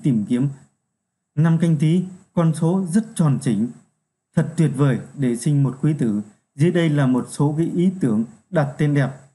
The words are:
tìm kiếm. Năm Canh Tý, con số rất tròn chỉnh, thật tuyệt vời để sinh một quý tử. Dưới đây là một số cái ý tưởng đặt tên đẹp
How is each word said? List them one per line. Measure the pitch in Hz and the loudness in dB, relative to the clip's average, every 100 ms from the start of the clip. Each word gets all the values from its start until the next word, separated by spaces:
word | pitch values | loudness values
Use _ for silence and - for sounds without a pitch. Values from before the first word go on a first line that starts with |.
tìm | 156 113 101 | 0 0 0
kiếm. | 120 143 - _ _ _ _ _ _ _ | 0 -2 -6 _ _ _ _ _ _ _
Năm | 147 165 165 | 0 2 2
Canh | 170 151 | 2 2
Tý, | 156 175 185 - _ | 2 0 -2 -10 _
con | 175 165 | 0 0
số | - 160 190 180 | 2 0 0 0
rất | 202 220 | -2 0
tròn | - 156 120 | 0 0 0
chỉnh, | 127 101 120 - _ _ _ _ _ 170 | 0 -2 -2 -8 _ _ _ _ _ -2
thật | 151 - | -2 0
tuyệt | 156 123 | 0 2
vời | 143 107 - | 0 0 -6
để | - 127 120 | -4 -2 -2
sinh | 156 143 | 0 2
một | 135 - | 0 0
quý | 151 147 | -2 0
tử. | 117 104 104 _ _ 139 | -2 -2 -6 _ _ -2
Dưới | 156 | 0
đây | 175 165 | 2 2
là | 147 131 | 2 2
một | 127 113 | 0 -2
số | - 147 151 | -2 -2 0
cái | 165 | -2
ý | 175 185 185 | 0 0 0
tưởng | 127 107 117 - _ | 0 0 -4 -10 _
đặt | 175 143 - | -2 -2 -2
tên | 147 | 0
đẹp | 143 139 - - | 0 -2 -6 -20